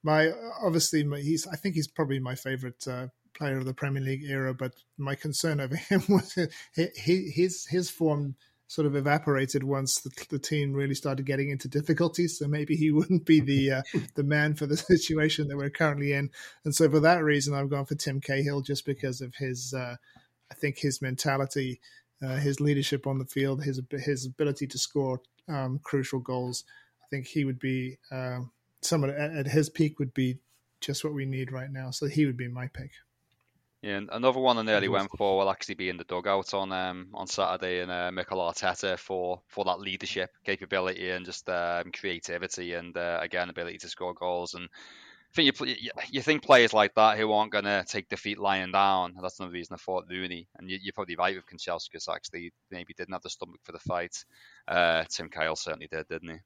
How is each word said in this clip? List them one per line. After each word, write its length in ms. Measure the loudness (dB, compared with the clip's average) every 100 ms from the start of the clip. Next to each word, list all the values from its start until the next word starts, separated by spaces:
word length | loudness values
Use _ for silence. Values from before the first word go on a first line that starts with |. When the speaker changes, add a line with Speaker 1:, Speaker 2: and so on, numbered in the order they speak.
Speaker 1:
my, 300 | 6 6 6 2 -10 -2
obviously 400 | 2 4 4 2
my, 160 | 0 -2
he's, 260 | 0 0 -2
I 100 | -4
think 200 | -2 0
he's 120 | -2
probably 300 | -2 0 0
my 140 | -4
favourite, 540 | -6 -4 -4 -6 -8 -8
uh, 220 | -6 -8 _ _ -6
player 220 | -2 0
of 60 |
the 100 | -2
Premier 280 | -2 -2 -2
League 220 | -2 -4
era, 300 | -2 -2 -2
but 200 | -2 -6 -8 _ -8
my 180 | -6 -4
concern 460 | -4 -2 0 0
over 140 | -2 -4
<laughs> 140 | 2
him 140 | 2 6
was 240 | 4 4 -2 -2 -4 -8 -2
he, 120 | -2
he, 360 | 0 2 2 2
his, 360 | 0 0 0 -2
his 220 | -2 -2
form 460 | 0 2 2 -2 -6 _ _ _
sort 180 | 0 2
of 120 | 2
evaporated 680 | 4 4 4 2 2 0
once 380 | 0 0 0 -2
the, 100 | -4 -12 -8
the 100 | -6
team 340 | -2 0 2
really 200 | 0 0
started 320 | 0 -2 -2 -2
getting 240 | 0 0
into 200 | -2 -2
difficulties. 680 | -2 2 2 2 2 0 0
So 120 | -2
maybe 260 | 0 0 2
he 160 | 6
<laughs> 0 |
wouldn't 340 | 6 6 4 8
be 140 | 8
the, 320 | 8 4 4
uh, 100 | 2 0 -4
Speaker 2:
<laughs> 180 | -2 -2
Speaker 1:
the 80 |
man 320 | 2 4 4 2
for 100 | 0
the 100 | 0
<laughs> 0 |
situation 720 | 6 4 6 2 2 2 -2
that 80 | -2
we're 140 | -4
currently 420 | 2 2 2 0
in. 200 | 2 0 -6 -18 -6 -2
And 100 | 6
so 140 | 6
for 100 | 8
that 240 | 8 6
reason, 300 | 6 4 2
I've 160 | 0 0
gone 160 | -2 -2
for 100 | -4
Tim 240 | -2 -4
Cahill 400 | -2 0 0 -2
just 260 | -2 -4 -4
because 360 | -4 -4 -4
of 140 | -10 -6
his, 380 | -6 -6 -6
uh, 220 | -6 -6 -10 _ -20 _ _ _
I 20 | -4
think 220 | -2 0
his 240 | -2 -2
mentality, 800 | -4 -2 0 0 0 -2 -4 -6 -14 -20 _ _
uh, 160 | -6 0
his 220 | 0 2
leadership 480 | 2 2 2 -2 -2
on 120 | -2
the 60 | -2
field, 380 | -2 0 0
his, 180 | -2 -4 -6 -4
his 220 | -2 -2 -4
ability 420 | -2 0 0 -4
to 100 | -4
score, 440 | -2 0 0 -2 _ _ -8
um, 320 | -4 -2 -4
crucial 380 | -2 -2 0 -4
goals. 460 | -2 -4 -2 -6 -10 -20 _ _
I 60 | _
think 160 | -8 -4
he 200 | 0 0
would 140 | 0
be, 400 | -2 -2 -4 -8 _
uh, 300 | -8 -6 -6 -10 _ _ _
someone 300 | 0 2 2
at, 200 | 0 -4
at 160 | -2 2
his 220 | 2 2
peak 280 | 2 0 2
would 140 | -4
be 260 | 0 0 -2 _ _ _ _
just 240 | -6 -4 -4
what 80 |
we 120 | -4 -4
need 280 | -4 -6
right 180 | -8 -8
now. 200 | -10 -8
So 160 | -6 -2
he 180 | 4 2
would 120 | 2
be 120 | -6
my 180 | -6 -10
pick. 240 | -10 -14 -16 _ _ _ _ _ _ _ _
Speaker 3:
Yeah, 140 | -6 -6
and 140 | -6
another 300 | 2 2 4
one 160 | 4 4
I 60 |
nearly 240 | 4 2 4
Speaker 1:
Interesting. 40 |
Speaker 3:
went 260 | 0 -2 0
for 200 | 2 4
will 120 | 2
actually 260 | 0 -6 -6
be 120 | -6
in 80 | -6
the 80 |
dugout 500 | -6 -4 0 0 0
on, 200 | -4 -2
um, 340 | -2 -4 -6 -12
on 140 | -10 -6
Saturday, 520 | -2 0 0 -2 -2
and, 100 | -2
uh, 220 | -4 -4
Mikel 280 | -4 -4 -2
Arteta 600 | -2 -2 -4 -2 -4 -4
for, 420 | -4 -4 -4 -6 _
for 160 | -4
that 160 | -2 -2
leadership 520 | -4 -8 -6 -6 -6 _
capability 680 | -6 -6 -2 -2 0 -4 -4
and 140 | -6 -6
just, 220 | -12 -4
um, 400 | -2 0 -2 -4
creativity 800 | -6 -6 -6 -6 -6 -6 -8 -6
and, 240 | -8 -6 -4
uh, 220 | -2 -2
again, 280 | -2 -2 -4
ability 280 | -4 -8 -8
to 100 | -14
score 260 | -8 -8
goals. 400 | -4 -4 -4 -4
And 120 | -10 -14
I 680 | -16 -20 -20 -20 -20 _
think 120 | 2 2
you, 80 |
pl-, 140 | 2 -4
you, 240 | -6 -8 -10 -6
you 120 | -4
think 220 | 0 0
players 300 | 8 8 10
like 200 | 6 4 6
that 220 | 6 6
who 140 | 2
aren't 220 | 2 2
gonna 320 | 0 0 0 0
take 220 | -6 -6
defeat 280 | -8 -6 -2
lying 360 | 0 0 2
down, 400 | 4 4 4 0 -6
and 80 |
that's 160 | -10 -8
another 140 | -10
reason 220 | -8 -10 -12
I 20 |
thought 320 | -4 -4 -4
Rooney. 400 | -8 -6 -8 -12 -20
And 120 | -10
you, 80 | -8
you're 100 | -8
probably 240 | -8 -8 0
right 220 | 0 0
with 80 | -12
Kanchelskis, 680 | -12 -6 -6 -8 -12 -8
actually, 380 | -8 -8 -12 -14 _ _
maybe 240 | -16 -14
didn't 200 | -14 -10
have 100 | -10
the 60 | -12
stomach 320 | -14 -14 -16
for 80 | -18
the 80 | -14
fight. 460 | -4 -4 -4 -10 -18 _ -20 -16 -2
Uh, 380 | 2 4 2 0
Tim 220 | -8 -8
Cahill 260 | -4 -4 -2
certainly 320 | -6 -8 -8
did, 160 | -10 -8
didn't 220 | -10 -10
he? 60 | -16